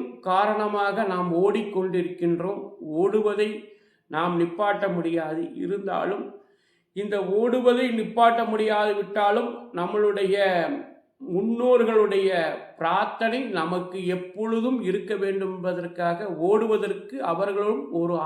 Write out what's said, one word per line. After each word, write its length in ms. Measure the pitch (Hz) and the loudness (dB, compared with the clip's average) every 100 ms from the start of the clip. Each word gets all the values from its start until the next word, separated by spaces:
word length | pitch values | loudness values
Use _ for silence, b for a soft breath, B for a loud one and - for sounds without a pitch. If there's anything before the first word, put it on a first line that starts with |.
| - - 185 | -6 -8 0
காரணமாக 760 | 185 208 214 208 208 202 196 | 2 2 0 -2 0 0 0
நாம் 280 | 208 180 180 170 | -2 -2 0 2
ஓடிக்கொண்டிருக்கின்றோம். 1200 | 196 214 208 190 185 180 170 - 175 170 180 202 - - 160 156 | 2 2 -2 -2 -2 -2 -2 -2 -2 0 -2 -6 -10 -12 -6 0
ஓடுவதை 480 | 196 214 208 202 214 - B B B B B | 2 2 2 0 -2 -4 B B B B B
நாம் 240 | 151 175 175 | -2 0 2
நிப்பாட்ட 440 | 170 - 208 202 196 | 0 0 0 0 0
முடியாது. 480 | 175 165 165 156 160 170 - | -2 -2 -2 -2 -4 -6 -6
இருந்தாலும் 600 | 175 202 190 180 170 208 - - b b b b b - | -6 -6 -4 -2 -2 -4 -8 -14 b b b b b -8
இந்த 220 | 202 202 180 202 | -4 -2 0 2
ஓடுவதை 480 | 240 254 247 247 262 226 | 2 4 4 4 2 0
நிப்பாட்ட 420 | 190 - 233 233 220 | -2 4 6 6 2
முடியாது 420 | 214 214 208 214 202 | 0 2 2 2 0
விட்டாலும் 520 | 185 208 202 214 240 - - 175 | -2 0 2 2 0 -4 -10 -6
நம்மளுடைய 580 | 180 208 208 202 190 196 196 180 156 143 - - _ _ 262 180 | -2 2 2 2 2 2 2 2 0 -4 -8 -18 _ _ -6 -2
முன்னோர்களுடைய 960 | 220 233 254 247 220 220 202 196 190 180 160 - - - | 0 2 4 6 6 4 4 4 2 2 0 -4 -10 -4
பிரார்த்தனை 640 | 165 185 220 - 226 240 254 185 | 0 0 0 -2 -2 -2 -2 -2
நமக்கு 400 | 160 180 180 185 180 | -2 -2 -4 -6 -4
எப்பொழுதும் 720 | 180 180 202 220 226 240 254 | -4 -6 -6 -2 0 0 0
இருக்க 320 | 185 190 185 202 196 | 0 -2 -2 -4 -2
வேண்டும் 280 | 196 190 185 | -2 -4 -4
என்பதற்காக 720 | 180 175 170 170 170 170 208 160 170 | -4 -4 -6 -4 -2 -2 -4 -2 2
ஓடுவதற்கு 640 | 214 226 214 202 196 - 269 175 | 4 4 0 2 2 0 -6 -2
அவர்களும் 520 | 170 202 196 208 240 - | 0 0 0 0 -2 -2
ஒரு 260 | 170 170 175 | -2 0 0